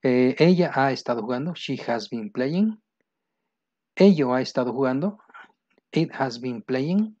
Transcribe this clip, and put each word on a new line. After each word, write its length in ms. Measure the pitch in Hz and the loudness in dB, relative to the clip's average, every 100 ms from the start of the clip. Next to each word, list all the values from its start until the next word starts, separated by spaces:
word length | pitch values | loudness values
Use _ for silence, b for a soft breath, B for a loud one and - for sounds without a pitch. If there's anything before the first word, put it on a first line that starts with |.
Eh, 320 | 131 127 127 135 | 2 4 2 4
ella 320 | 160 180 170 131 | 4 4 2 0
ha 160 | 139 | 0
estado 320 | 127 - 120 | -2 -4 -6
jugando, 300 | 110 123 151 165 | -4 -6 -6 -10
she 260 | - 131 - | -8 -8 -4
has 200 | 117 104 | -6 -6
been 240 | 117 107 | -10 -10
playing. 480 | 113 131 170 214 220 _ _ _ _ _ _ _ _ _ _ _ - | -4 -2 0 0 -2 _ _ _ _ _ _ _ _ _ _ _ 4
Ello 400 | 190 175 131 127 | 6 6 2 0
ha 60 | |
estado 300 | 123 - 127 | -2 -2 -2
jugando, 460 | 123 135 131 180 208 B B B _ _ _ _ | 0 -2 0 -4 -6 B B B _ _ _ _
it 200 | - 160 | -2 -2
has 260 | - 135 120 | -2 -6 -4
been 220 | 127 117 | -8 -8
playing. 560 | 104 127 143 190 220 214 | -4 -4 0 0 0 -6